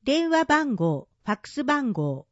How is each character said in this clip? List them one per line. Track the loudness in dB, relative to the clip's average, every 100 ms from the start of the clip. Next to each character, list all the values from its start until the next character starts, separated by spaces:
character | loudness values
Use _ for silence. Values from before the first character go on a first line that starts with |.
電 | 0 0 2
話 | 0 2
番 | 2 2 0
号、 | 0 -2 -6 _ -6
フ |
ァ | -6
ッ |
ク | -6
ス | -6
番 | 0 0 0
号 | -2 -2 -4 -10